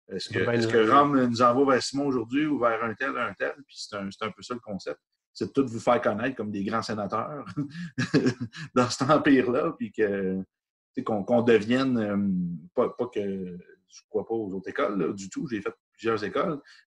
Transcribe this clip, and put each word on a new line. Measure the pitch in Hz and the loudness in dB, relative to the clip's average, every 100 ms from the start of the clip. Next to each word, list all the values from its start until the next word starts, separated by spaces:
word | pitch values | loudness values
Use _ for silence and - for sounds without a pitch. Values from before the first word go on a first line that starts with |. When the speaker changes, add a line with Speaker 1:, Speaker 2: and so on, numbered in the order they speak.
| - | -12
Speaker 1:
est-ce | 95 - | -10 -6
que, | 107 92 | -2 0
Speaker 2:
Ben, | |
Speaker 1:
est-ce | 117 110 | 2 2
que | 113 | 4
Speaker 2:
le | 110 | 6
Speaker 1:
Rome | 139 147 139 123 | 6 6 4 2
nous | 117 | 4
envoie | 123 123 139 | 4 4 4
vers | 123 | 4
Simon | - 139 143 | 2 -2 0
aujourd'hui | 127 113 135 156 | -2 -2 -2 0
ou | 131 | 0
vers | 117 110 | 0 0
un | 113 | -4
tel, | 104 135 127 | -4 -4 -4
un | 113 | -4
tel? | 95 135 - - | -4 -6 -6 -14
Puis | - | -16
c'est | - 101 | -12 -8
un, | 98 | -8
c'est | - | -8
un | 107 | -8
peu | - | -8
ça | 98 | -10
le | 123 | -10
concept. | - 95 - - _ _ _ | -8 -10 -8 -12 _ _ _
C'est | - 101 | -8 -4
de | |
tout | - 135 | 0 0
vous | 113 | 0
faire | 127 120 | 2 2
connaître | 120 104 127 131 | 2 0 -4 -4
comme | 107 | -6
des | 98 | -4
grands | 98 113 | -2 -2
sénateurs | 110 107 101 110 - 147 - - 143 160 175 - | -4 -4 -4 -4 -6 -8 -10 -8 -8 -8 -10 -4
<laughs> | - 139 123 120 117 - 156 | 0 2 2 0 -6 -10 -4
dans | 123 120 | 2 2
cet | - 139 | 2 2
empire-là, | 151 147 135 123 123 165 - | 4 6 6 6 2 0 -4
puis | 110 | -6
que, | - 104 101 95 95 | 0 0 2 -2 -2
tu | 92 _ _ _ _ | -6 _ _ _ _
sais, | - | -8
qu'on, | 123 107 | -4 -2
qu'on | 92 120 | 2 2
devienne, | 117 110 104 127 135 120 | 6 4 4 0 2 0
euh, | 104 101 101 92 87 85 87 | 0 0 0 0 -2 -6 -8
pas, | - 110 | -2 -2
pas | - 120 | -2 -6
que | 110 101 95 90 90 - - _ | -4 -4 -4 -8 -12 -18 -20 _
je | - _ | -20 _
crois | 107 95 | -6 -2
pas | |
aux | 113 104 | -4 -4
autres | 95 95 | -6 -8
écoles, | 113 143 101 | -2 -2 0
là, | 78 | -2
du | 98 95 | -2 -8
tout. | - 151 | -8 -6
J'ai | 107 | -4
fait | - - _ | -6 -10 _
plusieurs | _ 113 110 | _ -2 -2
écoles, | 101 131 180 151 - - | -2 -2 -2 -4 -10 -20